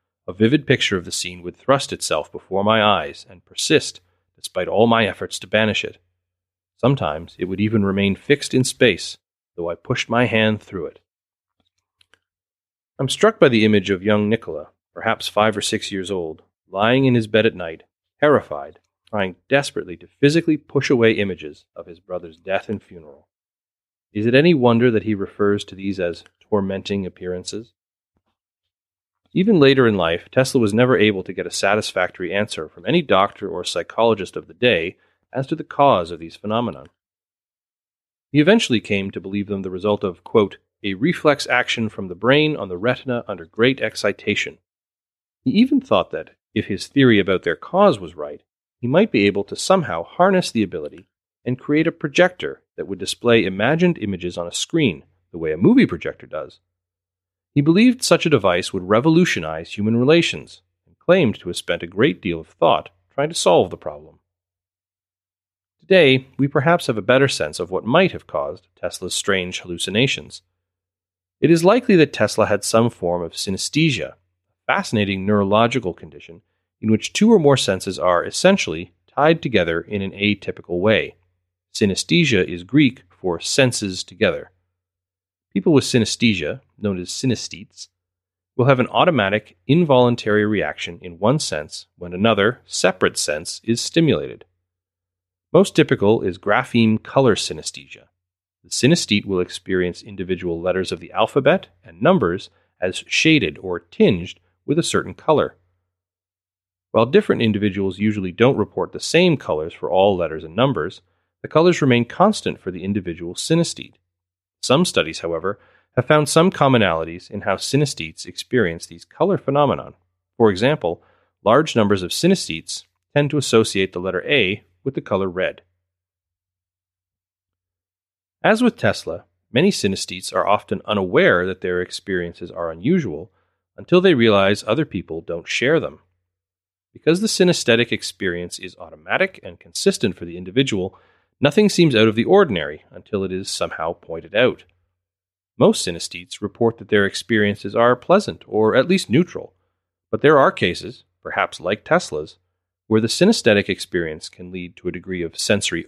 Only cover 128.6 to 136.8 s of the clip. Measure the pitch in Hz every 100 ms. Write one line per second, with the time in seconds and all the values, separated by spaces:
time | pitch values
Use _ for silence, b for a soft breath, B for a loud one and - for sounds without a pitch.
128.6 | 240 - 107 - - 82 - _ _ 117
129.6 | 190 185 101 95 - 92 - 92 87 104
130.6 | - 95 - 107 92 117 185 92 92 92
131.6 | 92 90 90 - - 92 85 - 90 -
132.6 | 85 80 104 185 123 73 87 _ _ _
133.6 | _ - 98 180 190 143 117 101 98 101
134.6 | - 123 156 98 - 82 - 85 82 -
135.6 | 123 160 82 73 _ _ _ _ _ _
136.6 | _ _